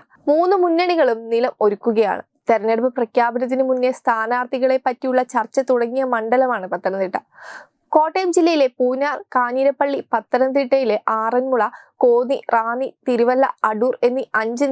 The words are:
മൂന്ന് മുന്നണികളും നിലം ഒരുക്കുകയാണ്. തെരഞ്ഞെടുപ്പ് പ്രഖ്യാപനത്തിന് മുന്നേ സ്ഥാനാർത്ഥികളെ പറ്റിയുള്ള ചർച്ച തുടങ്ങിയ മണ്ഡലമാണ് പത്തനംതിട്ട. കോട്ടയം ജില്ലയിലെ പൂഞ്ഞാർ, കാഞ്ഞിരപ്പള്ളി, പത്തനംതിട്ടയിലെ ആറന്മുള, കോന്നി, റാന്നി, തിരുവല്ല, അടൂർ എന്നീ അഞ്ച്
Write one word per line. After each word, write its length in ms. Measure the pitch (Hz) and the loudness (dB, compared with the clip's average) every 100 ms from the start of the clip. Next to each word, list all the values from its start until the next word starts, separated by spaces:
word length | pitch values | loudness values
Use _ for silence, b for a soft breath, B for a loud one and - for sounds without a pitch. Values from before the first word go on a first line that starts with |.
| - b - | -8 b 0
മൂന്ന് 260 | 302 359 381 | 2 2 2
മുന്നണികളും 580 | 359 330 359 339 269 226 226 | 2 2 2 2 2 0 -2
നിലം 200 | 233 247 - 208 | -2 -2 0 0
ഒരുക്കുകയാണ്. 580 | 202 - 220 208 - - _ - | 0 -2 0 0 -2 -8 _ 0
തെരഞ്ഞെടുപ്പ് 420 | 226 208 226 254 247 | 0 2 0 0 -2
പ്രഖ്യാപനത്തിന് 680 | 233 - 233 240 247 254 262 | -4 0 0 -2 -2 -2 0
മുന്നേ 220 | 254 254 254 | 0 -2 -2
സ്ഥാനാർത്ഥികളെ 800 | - 226 220 247 247 269 254 262 269 | -2 -2 0 -2 -4 -2 0 0 -2
പറ്റിയുള്ള 380 | 247 262 254 254 | -4 -2 0 0
ചർച്ച 260 | 247 226 - 262 | -2 -2 -2 0
തുടങ്ങിയ 360 | 247 233 254 262 240 | 0 0 -2 -2 -2
മണ്ഡലമാണ് 520 | 220 247 262 233 185 | 0 0 0 -2 -4
പത്തനംതിട്ട. 440 | 180 190 190 190 - - B B B B _ _ 311 | -6 -4 -4 -4 -6 -10 B B B B _ _ 2
കോട്ടയം 340 | 311 349 370 339 | 2 0 -2 2
ജില്ലയിലെ 320 | 339 320 262 - | 2 2 0 0
പൂഞ്ഞാർ, 380 | 247 262 285 277 403 254 | -2 -2 -4 -6 -4 -2
കാഞ്ഞിരപ്പള്ളി, 640 | 247 254 269 277 285 277 - | -2 0 0 0 -2 -4 -2
പത്തനംതിട്ടയിലെ 840 | 226 - 247 262 269 262 269 254 214 - 220 | -4 0 0 0 0 2 2 2 -2 0 -2
ആറന്മുള, 420 | 220 247 262 254 214 B B B | 0 -2 0 0 0 B B B
കോന്നി, 340 | 247 240 240 269 - 233 | 4 4 2 -4 -2 -2
റാന്നി, 340 | 226 240 262 - - | 0 -4 -6 -8 -2
തിരുവല്ല, 380 | 240 233 254 269 - 220 | 0 2 2 2 0 -4
അടൂർ 260 | 220 247 - 240 | 0 -2 0 -2
എന്നീ 160 | 254 - - | -2 -4 -4
അഞ്ച് 260 | 220 240 277 | -4 -2 0